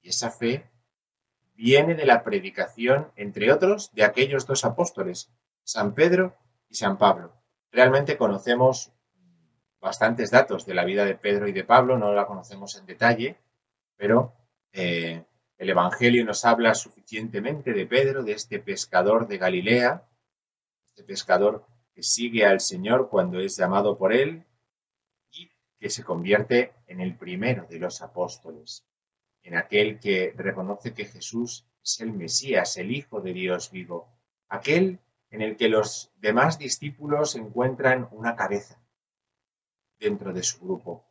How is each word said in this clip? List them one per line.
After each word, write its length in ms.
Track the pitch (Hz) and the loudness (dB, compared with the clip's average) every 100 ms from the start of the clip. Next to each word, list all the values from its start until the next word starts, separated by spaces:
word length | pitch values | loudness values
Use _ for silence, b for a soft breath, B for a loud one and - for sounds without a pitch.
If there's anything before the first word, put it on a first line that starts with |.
Y 80 | 90 | -6
esa 200 | - 117 | -6 -6
fe 400 | - 117 139 - _ _ _ _ _ _ _ _ | -4 -2 -2 -8 _ _ _ _ _ _ _ _
viene 400 | _ 117 139 160 | _ 4 6 4
de 100 | 160 | 2
la 180 | 135 117 | 4 4
predicación, 880 | - 101 95 - 92 - 120 139 151 | 4 -4 -4 -6 -6 -2 2 2 0
entre 360 | - 104 98 107 | -10 -10 0 4
otros, 400 | 151 185 208 - | 4 4 2 -4
de 100 | 107 | 2
aquellos 420 | 107 120 135 139 | 2 4 0 0
dos 200 | 131 135 | -2 -2
apóstoles, 640 | 117 113 175 - 180 180 - _ _ _ | 0 -2 -4 -4 -8 -8 -16 _ _ _
San 320 | - - 101 | -10 -4 -2
Pedro 420 | 104 170 180 185 _ _ _ _ | 2 4 4 0 _ _ _ _
y 60 | |
San 220 | - 101 98 | -4 -2 4
Pablo. 360 | 101 92 - _ _ _ _ | 4 4 -4 _ _ _ _
Realmente 460 | 120 127 139 143 147 | 4 6 6 2 0
conocemos 760 | 110 101 123 120 127 131 - _ _ _ _ _ _ _ _ _ | 0 0 0 4 4 2 -10 _ _ _ _ _ _ _ _ _
bastantes 500 | - - 110 117 110 | -8 0 0 0 4
datos 340 | 120 - 95 | 4 4 -4
de 80 | 98 | -4
la 120 | 90 | -2
vida 200 | 90 101 | 0 0
de 100 | 101 | 0
Pedro 320 | - 104 101 104 | -2 -2 0 -2
y 40 | |
de 120 | 95 | -4
Pablo, 340 | 92 123 127 127 | 4 6 6 2
no 160 | 104 | 2
la 140 | 101 101 | 0 0
conocemos 500 | 98 - 98 101 - | -8 -16 -18 -16 -16
en 80 | |
detalle, 520 | 92 87 117 113 131 - _ _ _ _ _ | -18 0 2 2 -2 -8 _ _ _ _ _
pero, 380 | _ 101 113 - _ _ _ _ | _ 2 2 2 _ _ _ _
eh, 540 | - - - 170 165 _ _ _ _ | -8 -4 -4 -6 -10 _ _ _ _
el 120 | 95 | -2
Evangelio 540 | 90 90 - 120 120 | 0 0 2 4 4
nos 220 | 110 104 | 2 0
habla 280 | 117 117 113 | 2 4 4
suficientemente 1000 | 107 - _ - 110 113 101 135 151 131 | 2 -4 _ -14 -10 -8 -6 -6 -6 -4
de 120 | 104 | -4
Pedro, 380 | - 123 139 135 | 0 2 2 0
de 80 | 113 | -6
este 280 | 104 - 101 | -8 -8 -10
pescador 680 | - 95 - 90 98 113 - | -8 -10 0 2 4 2 0
de 100 | 98 | -2
Galilea, 680 | 92 92 98 120 123 170 _ _ _ _ _ _ _ _ | -2 -2 0 2 2 -2 _ _ _ _ _ _ _ _
este 180 | _ _ | _ _
pescador 600 | - 98 - 92 101 110 _ _ _ | -12 -12 0 4 4 0 _ _ _
que 100 | - | -10
sigue 420 | - 117 120 113 | -4 -2 -2 4
al 160 | 101 95 | 4 4
Señor 480 | - 92 101 127 135 | 0 -6 0 0 2
cuando 300 | 101 90 92 | 0 0 -4
es 180 | 98 - | -6 -2
llamado 400 | 90 98 104 - | 0 2 0 0
por 160 | 113 | 2
él 320 | 123 139 165 _ _ _ _ _ _ _ _ _ | 2 0 -4 _ _ _ _ _ _ _ _ _
y 200 | - 175 _ _ _ | -20 -20 _ _ _
que 120 | 104 | -10
se 140 | - | -10
convierte 680 | - 87 90 104 - 123 127 _ _ | -6 -6 2 0 4 2 2 _ _
en 140 | 180 | -8
el 160 | 92 - | -8 -8
primero 480 | - 185 160 123 - | -10 -4 -2 -2 -6
de 100 | 82 | -10
los 220 | 90 - | -10 -10
apóstoles, 840 | 82 87 87 - 82 78 76 - _ _ _ _ _ _ | -14 -6 -6 -8 -20 -20 -20 -20 _ _ _ _ _ _
en 140 | 90 87 | -8 -8
aquel 420 | - 104 104 101 | -2 0 0 -2
que 340 | 104 95 92 | -2 -2 -2
reconoce 580 | - 95 92 92 101 120 | -4 -8 -6 -8 -8 -12
que 120 | 110 | -12
Jesús 600 | 104 - - 113 120 - _ _ | -14 -14 -10 -8 -8 -10 _ _
es 160 | - - | -8 -6
el 140 | 113 | -8
Mesías, 640 | 101 85 - 135 104 87 90 | -8 -6 -6 0 -2 -2 -6
el 140 | 92 | -6
Hijo 280 | 139 - - | -8 -8 -10
de 140 | - | -8
Dios 380 | 180 185 - - | -6 -4 -4 -6
vivo, 360 | 190 180 175 - _ _ _ _ | -14 -12 -14 -14 _ _ _ _
aquel 520 | 98 139 165 190 180 _ _ _ | -8 0 2 2 -2 _ _ _
en 120 | 107 | -8
el 160 | 107 104 | -6 0
que 100 | 113 | 2
los 440 | 110 107 - - _ | 2 0 -6 -16 _
demás 400 | 107 117 151 156 | 0 2 2 0
discípulos 800 | 135 - 147 - 147 147 151 | -8 -8 -8 -10 -2 0 0
encuentran 720 | 120 107 120 131 127 135 127 120 | -4 -8 -2 -2 0 0 0 -4
una 240 | - 117 | -6 -6
cabeza 460 | 117 110 101 - _ _ _ _ _ _ _ _ _ _ _ _ _ | -4 -4 -4 -8 _ _ _ _ _ _ _ _ _ _ _ _ _
dentro 320 | 107 101 98 | -6 -4 -8
de 120 | 90 | -6
su 160 | 90 - | -6 -8
grupo 460 | 92 92 90 85 _ | -8 -8 -8 -16 _